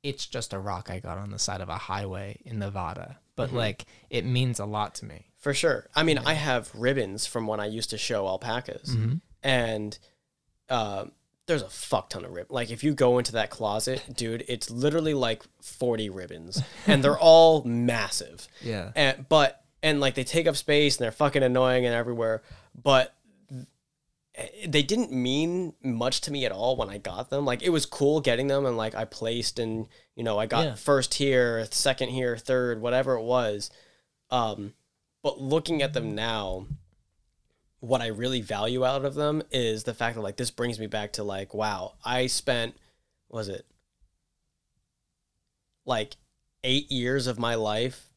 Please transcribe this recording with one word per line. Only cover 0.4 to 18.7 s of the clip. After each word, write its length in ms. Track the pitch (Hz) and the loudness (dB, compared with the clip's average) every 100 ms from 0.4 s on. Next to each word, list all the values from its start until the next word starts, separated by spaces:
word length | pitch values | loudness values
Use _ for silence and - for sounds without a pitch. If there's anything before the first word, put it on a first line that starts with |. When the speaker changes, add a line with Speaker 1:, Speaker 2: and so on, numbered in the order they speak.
| 113 | -8
Speaker 1:
a 80 | 98 | -8
rock 300 | 101 90 - | -6 -6 -8
I 80 | 92 | -10
got 180 | - 90 | -8 -10
on 140 | 101 | -10
the 80 | 101 | -6
side 220 | - 92 | -4 -4
of 80 | 90 | -8
a 80 | 85 | -10
highway 640 | - 95 98 92 98 101 | -6 -6 -6 -8 -12 -14
in 160 | - 110 | -10 -6
Nevada. 600 | 101 98 85 87 85 - _ - | -6 -6 -8 -8 -14 -18 _ -6
But, 100 | 117 | -4
Speaker 2:
Mm-hmm. 80 | 127 | -2
Speaker 1:
like, 280 | 110 - - - _ | -2 -4 -16 -20 _
it 160 | 120 104 | -4 0
means 340 | 123 127 117 | 0 0 -2
a 60 | 104 | -6
lot 300 | 107 104 - | -4 -6 -8
to 100 | 107 | -16
me. 220 | - - _ | -18 -20 _
Speaker 2:
For 160 | 143 | -4
sure. 340 | 135 165 117 - 147 | 0 2 0 0 2
I 80 | |
mean, 140 | 165 143 | 2 2
Speaker 1:
Yeah. 60 | 127 | 2
Speaker 2:
I 80 | |
have 360 | 156 147 123 - - | 0 0 -2 -4 -2
ribbons 500 | 123 135 101 101 - | 0 0 -2 -6 -6
from 220 | 120 110 | -4 -4
when 140 | 107 | -4
I 60 | 104 | -4
used 240 | 110 110 | -6 -6
to 60 | 110 | -6
show 300 | - 110 98 | -4 -2 -2
alpacas. 600 | 95 120 117 127 - - 120 | -4 -4 -6 -6 -12 -4 -2
Speaker 1:
Mm-hmm. 200 | 110 156 _ - | 0 -2 _ -6
Speaker 2:
And, 540 | 139 127 113 110 104 - _ _ _ _ _ _ - | 0 0 0 -2 -6 -10 _ _ _ _ _ _ -4
uh, 360 | 123 104 98 - _ _ _ - | -2 -2 -6 -10 _ _ _ -4
there's 160 | 156 | -4
a 80 | 98 | -4
fuck 400 | - - 110 - | -12 -2 -2 -2
ton 160 | 95 87 | -10 -10
of 60 | |
rib-, 200 | 87 90 | -12 -6
like, 200 | 127 113 | -6 -6
if 120 | 113 | -2
you 100 | 147 | -2
go 260 | 143 123 123 | 4 4 4
into 120 | 117 | 2
that 180 | 113 101 | -2 -4
closet, 540 | - 107 107 127 131 - | -2 -2 -2 -2 -6 -8
dude, 300 | 123 113 117 - | -6 -6 -6 -6
it's 200 | 120 - | -8 -6
literally, 440 | 120 143 160 156 | -2 0 2 0
like, 300 | 143 117 113 - _ | 0 0 -2 -8 _
forty 480 | - - 123 110 107 | -20 -4 -2 -2 -4
ribbons. 520 | 95 87 85 82 - - - - | -8 -12 -14 -8 -6 -6 -2 4
And 160 | 143 | 6
they're 160 | 139 143 | 6 8
Speaker 1:
<laughs> 0 | |
Speaker 2:
all 460 | 165 160 165 156 | 12 12 12 8
massive. 840 | 123 117 120 117 101 - 65 85 - - | 2 2 2 2 -2 -4 -6 -16 -20 -12
Speaker 1:
Yeah. 300 | 117 | -8